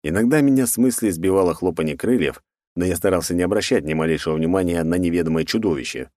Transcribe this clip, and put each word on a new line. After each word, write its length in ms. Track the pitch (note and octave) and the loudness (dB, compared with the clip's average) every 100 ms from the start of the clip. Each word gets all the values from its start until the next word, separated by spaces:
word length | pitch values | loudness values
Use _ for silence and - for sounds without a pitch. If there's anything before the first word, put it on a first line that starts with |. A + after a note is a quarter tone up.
Иногда 380 | D2+ F2+ A#2 D3+ | -2 0 2 4
меня 260 | C#3 C3 B2 | 4 2 2
с 120 | - | 2
мысли 320 | B2+ A#2 G#2+ | 0 2 -2
сбивало 440 | E2 F#2+ F#2+ F2+ | 0 2 4 2
хлопанье 420 | D#2+ F#2 E2 D#2+ C#2+ | 2 -2 -2 -4 -2
крыльев, 460 | G#2 B2 C#2+ - _ _ _ | 0 0 0 -4 _ _ _
но 100 | - | -4
я 120 | F2+ E2+ | -2 0
старался 380 | G2 F#2 D#2+ | 0 0 0
не 80 | F2 | -2
обращать 420 | F2+ G#2 - A#2+ | 0 0 0 -2
ни 100 | D2+ | 0
малейшего 400 | D#2 E2 D#2+ E2 | -2 0 -2 -2
внимания 480 | D#2 E2 F#2+ F2 E2+ | -2 0 0 0 0
на 140 | D#2+ F2 | 0 0
неведомое 480 | F2+ F2 E2 D#2+ | 0 0 0 -2
чудовище. 680 | D#2 - G2+ D2 - B1+ B1+ | -2 -2 0 -2 -6 -10 -12